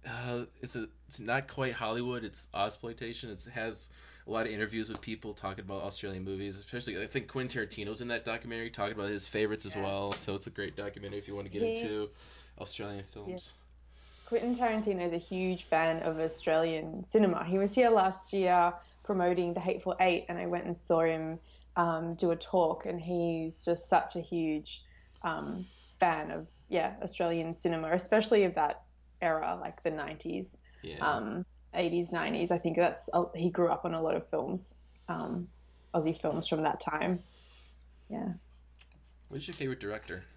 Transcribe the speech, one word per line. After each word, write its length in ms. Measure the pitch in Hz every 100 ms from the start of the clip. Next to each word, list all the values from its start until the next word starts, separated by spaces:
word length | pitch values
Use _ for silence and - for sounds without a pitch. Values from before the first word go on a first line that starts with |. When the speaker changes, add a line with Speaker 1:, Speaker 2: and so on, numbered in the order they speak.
| -
Speaker 1:
uh, 380 | 117 123 120 117 -
it's 160 | 123 123
a, 120 | 107 - -
it's 140 | -
not 280 | 107 127 139
quite 240 | - 131
Hollywood. 500 | 117 113 113 120 123
It's 260 | 110 - -
Ozploitation. 800 | - 104 - 117 117 117 117 120
It 180 | 98 -
has 360 | 120 113 113 - - - - -
a 40 |
lot 140 | 113
of 80 | 113
interviews 380 | 104 107 110 110
with 100 | 107
people 320 | - 107 110
talking 320 | 101 98 98
about 160 | 95 98
Australian 380 | 90 - 101 95
movies, 360 | 95 95 101 95
especially 440 | 92 120 123 92
I 40 | 110
think 220 | 139 107
Quentin 340 | 135 127 127 104
Tarantino's 360 | - 104 107
in 60 | 120
that 180 | 117 -
documentary 420 | 117 120 113 113
talking 240 | 113 104
about 160 | 107 101
his 180 | 104 -
favorites 380 | 110 107 107
as 100 | 98
Speaker 2:
Yeah. 100 | 98
Speaker 1:
well. 280 | 98 98 101
So 220 | 98 -
it's 120 | 98 104
a 40 |
great 260 | 101 98 -
documentary 420 | 101 101 101 104
if 80 | 101
you 80 |
wanna 140 | 101 98
get 140 | 95
Speaker 2:
He 60 | 113 160
Speaker 1:
into 300 | 113 107 104 - - - - -
Australian 440 | 104 - 104 101
films. 500 | 98 - 101 180 -
Speaker 2:
Yeah. 760 | - - - - - - - -
Quentin 260 | 233 233
Tarantino 520 | 240 240 220 214 185 175
is 80 |
a 40 | 170
huge 460 | 170 185 185 180
fan 380 | - 160 165 160
of 160 | 160 160
Australian 880 | 160 160 - 160 165 160 160 170 185
cinema. 340 | 220 214 165
He 140 | 165 190
was 180 | 202
here 140 | 208 240
last 460 | 226 190 190 -
year 400 | 202 185 180 175 170 - -
promoting 520 | - 196 175 180 175
The 60 | 175
Hateful 360 | 180 185 185 175
Eight, 260 | 185 175 -
and 80 | 175
I 60 |
went 200 | 175 175 -
and 100 | 170
saw 240 | - 165
him, 360 | 165 160 160 165 - - - -
um, 380 | 170 165 170
do 160 | 170 180
a 60 | 170
talk, 500 | - 190 165 - -
and 120 | 175
he's 600 | 165 175 170 165 160 -
just 240 | - 170 -
such 240 | 175 - 180
a 40 |
huge, 600 | 170 170 160 151 151 - - - - -
um, 440 | 170 156 147 175 185 - - -
fan 300 | 180 160 156
of, 160 | 165 160 - -
yeah, 240 | 175 160 -
Australian 520 | 175 - 175 170 165 170
cinema, 340 | 175 165 160
especially 520 | 175 185 214 214 220
of 100 | 190
that 280 | 175 151 - - - - -
era, 360 | 170 156 160 175
like, 220 | 170 -
the 80 | 170
nineties, 580 | 156 143 160 165 190 185 - - -
Speaker 1:
Yeah. 140 | - 147 151
Speaker 2:
um, 380 | 139 107 139 180 - -
eighties, 380 | 170 175 170 175
nineties. 380 | 170 156 156 170
I 80 | 175
think 180 | 170 160
that's 320 | 175 - -
a, 120 | 170 170 175
he 140 | 175
grew 180 | 175 170
up 160 | 151
on 100 | 175
a 60 | 165
lot 120 | 160 165
of 120 | 160
films, 460 | 156 131 185 185 - - - -
um, 400 | 165 160 170 175 - - - -
Aussie 260 | 170 156 170
films 260 | 165 156 170
from 140 | 156
that 180 | 156 -
time. 400 | - 156 160 180 - - - - - - - - -
Yeah. 180 | 214 214 170 - - - - - - - - -
Speaker 1:
Who's 160 | 139 143
your 60 |
favorite 260 | 165 135 127
director? 440 | 101 107 - 90 92